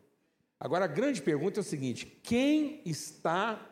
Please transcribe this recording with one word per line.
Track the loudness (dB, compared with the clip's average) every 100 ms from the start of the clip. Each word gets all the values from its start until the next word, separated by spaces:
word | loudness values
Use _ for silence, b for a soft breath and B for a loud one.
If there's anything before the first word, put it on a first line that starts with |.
| _ _ _ _ _ _
Agora, | -2 0 0
a |
grande | 2 0 2
pergunta | 2 2 0 -2
é |
o |
seguinte: | -4 -4 -2 -4 -10
quem | -16 0 2 4 4 2 -4 -6
está | -6 -6 -6 -2 0 0 -4 -4